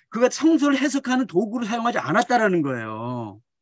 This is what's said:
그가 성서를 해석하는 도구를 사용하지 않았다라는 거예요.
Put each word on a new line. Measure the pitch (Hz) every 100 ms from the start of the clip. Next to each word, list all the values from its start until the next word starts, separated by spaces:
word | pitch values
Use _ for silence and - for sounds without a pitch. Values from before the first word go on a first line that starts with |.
| _
그가 | 214 247
성서를 | - 302 320 285 269
해석하는 | 277 277 - 254 247
도구를 | 170 220 240 226
사용하지 | 233 233 -
않았다라는 | 131 185 254 240 220 180
거예요. | 143 123 110 110 120 123 107 101 _ _